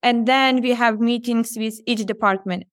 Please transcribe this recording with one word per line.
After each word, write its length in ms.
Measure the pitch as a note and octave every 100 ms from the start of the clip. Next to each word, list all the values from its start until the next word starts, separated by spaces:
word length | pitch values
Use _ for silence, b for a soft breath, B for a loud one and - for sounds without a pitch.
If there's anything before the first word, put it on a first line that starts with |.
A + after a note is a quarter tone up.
And 240 | A#3+ A#3 A#3
then 340 | C4 C4 B3+
we 80 | B3
have 280 | A#3+ A#3+ G#3+
meetings 540 | A#3 A#3+ A#3+ A#3 A3+ A3
with 240 | A3 A3 -
each 180 | A3+ G#3
department. 580 | G#3+ G#3 F#3+ F#3+ F3+ -